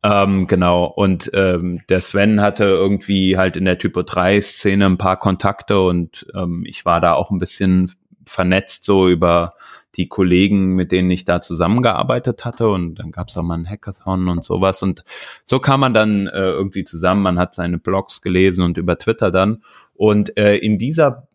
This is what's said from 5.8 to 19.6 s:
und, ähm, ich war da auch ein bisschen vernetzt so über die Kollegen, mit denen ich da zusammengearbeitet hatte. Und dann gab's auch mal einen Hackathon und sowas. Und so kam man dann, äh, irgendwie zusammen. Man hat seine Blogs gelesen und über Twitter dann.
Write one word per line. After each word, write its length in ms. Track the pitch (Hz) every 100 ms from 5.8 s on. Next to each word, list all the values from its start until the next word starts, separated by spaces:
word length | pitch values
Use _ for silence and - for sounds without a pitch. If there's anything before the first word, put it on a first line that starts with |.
und, 460 | 92 87 85 - - 95
ähm, 300 | 87 85 90
ich 180 | - 87
war 160 | 85
da 120 | 87
auch 180 | 73 98
ein 80 | 95
bisschen 540 | 87 - 95 92 90 _ _ _ -
vernetzt 600 | - 90 92 - - -
so 240 | 98 92
über 460 | 87 87 85 85 _ - - _ -
die 120 | 87
Kollegen, 680 | - 92 90 98 98 92 92
mit 160 | 90
denen 200 | 92 92
ich 140 | 90 -
da 160 | 87
zusammengearbeitet 1040 | - 82 87 113 123 69 - 123 123 113 120
hatte. 240 | - 113
Und 260 | 95 87 80
dann 160 | 82
gab's 260 | 82 92 -
auch 60 |
mal 120 | 85 85
einen 140 | 85
Hackathon 600 | 104 - - - 95 92
und 140 | 85
sowas. 380 | - - 95 95
Und 200 | 98 87 _ - - -
so 160 | - 131
kam 220 | 139 139
man 120 | 135
dann, 340 | 110 107 104 98
äh, 240 | - 95
irgendwie 320 | 76 98 98
zusammen. 380 | - 82 90 101
Man 140 | 95 87
hat 160 | 90
seine 240 | - 87 87
Blogs 440 | - 95 - -
gelesen 420 | - 90 95 90
und 140 | 87 85
über 200 | 87 85
Twitter 340 | - 113 101
dann. 320 | 92 98 113